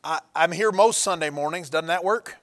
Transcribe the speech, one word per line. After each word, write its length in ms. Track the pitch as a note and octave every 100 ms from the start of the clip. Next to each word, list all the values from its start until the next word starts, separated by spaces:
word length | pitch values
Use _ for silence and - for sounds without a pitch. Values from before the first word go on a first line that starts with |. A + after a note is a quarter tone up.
I, 180 | D#3 D#3 _
I'm 180 | D3+ E3+
here 200 | E3+ G#3+
most 300 | F#3+ A3 G#3
Sunday 280 | G3+ F3 D3+
mornings. 400 | D3 D3 F3 D3+
Doesn't 160 | D#3 D#3+
that 160 | F3
work? 320 | F3 A3+ - -